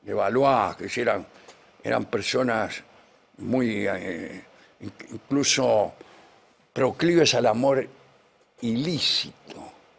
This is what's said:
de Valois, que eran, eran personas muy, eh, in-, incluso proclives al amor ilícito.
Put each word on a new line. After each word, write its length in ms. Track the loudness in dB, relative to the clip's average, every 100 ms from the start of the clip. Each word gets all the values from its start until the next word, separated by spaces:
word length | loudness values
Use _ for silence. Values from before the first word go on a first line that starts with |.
de 120 | -6
Valois, 600 | -2 0 2 4 4 0 -4
que 260 | -8 -4
eran, 240 | -2 -2 -4 -20 -20 -20 -20 _
eran 220 | -4 -4 -2
personas 800 | -4 -2 -2 0 0 -2 -6 -16 -20 _ _ _ -14
muy, 500 | -4 0 0 -2 -2
eh, 560 | -4 -6 -8 -10 -14 -20 -20 -20 _
in-, 120 | -18 -16 -18
incluso 800 | -18 -4 -2 0 2 4 4 2 -4 -20 -20 -20 _ _ _ _
proclives 600 | 0 0 2 2 4 4 4
al 100 | 2
amor 420 | 4 2 2 0 -10 _ _ _ _ _ _
ilícito. 1080 | -4 -2 -2 -2 0 -2 -4 -12 -20 -18 -18 -20 _